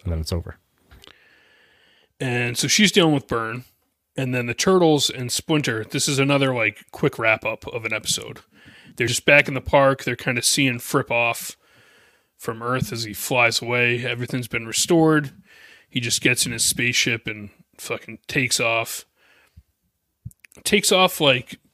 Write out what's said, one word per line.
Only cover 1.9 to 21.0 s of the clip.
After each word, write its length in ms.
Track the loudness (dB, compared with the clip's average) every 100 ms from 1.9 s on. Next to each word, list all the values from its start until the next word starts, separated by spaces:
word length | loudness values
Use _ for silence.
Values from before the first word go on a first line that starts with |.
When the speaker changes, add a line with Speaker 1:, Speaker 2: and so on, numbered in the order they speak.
| _ _ -8
Speaker 2:
And 380 | -4 -2 -2 -2
so 100 | 0
she's 240 | 2 4
dealing 220 | 4 4
with 140 | 2 0
Burn. 380 | -4 -4 -8 -12 _ _ _ _ -6
And 160 | -4
then 120 | -4 -4
the 80 |
turtles 560 | -2 2 4 6 4 2
and 200 | -4 -6
Splinter, 540 | -4 0 0 0 -4
this 240 | -4 -4 0
is 120 | 2
another, 360 | 2 2 2 0
like, 340 | -2 -4 -12
quick 280 | -4 -2 0
wrap 240 | 0 0
up 240 | -2 -8 -8
of 160 | -8
an 80 | -6
episode. 480 | -6 -4 -6 -8 -16 -20 _ -20 -20 -12 -4
They're 120 | -2
just 180 | 0 4
back 240 | 4 4
in 60 | -2
the 40 |
park. 460 | 2 4 4 2 -2
They're 100 | -4
kinda 260 | -4 -2
seeing 380 | 0 2 0 -2
Fripp 320 | -2 -2 0
off 460 | 0 -2 -4 -10 -16 _ _ _ _ _ _ _ _
from 260 | -10 -8
Earth 300 | -4 -2 -2
as 100 | -6
he 100 | -8
flies 480 | -8 -2 2 2 2
away. 440 | -2 0 2 0 -4
Everything's 420 | -6 -6 -6 -6
been 200 | -8 -4
restored. 680 | -2 2 4 6 4 0 -8 _ -20 -20 -20 _
He 100 | -6
just 220 | -2 0
gets 240 | 2 2 -2
in 80 |
his 100 | -2
spaceship 640 | -2 0 0 0 0 -2 -6
and 220 | -10 -14 -18 _ -16
fucking 420 | -10 -10 -10 -16 -4
takes 320 | -2 0 0
off. 460 | 0 -2 -4 -8 -14 _ _ _ _ -20 -20 _ _ _ _ _ -20 -20 _ -12
Takes 300 | 0 0 4
off 260 | 4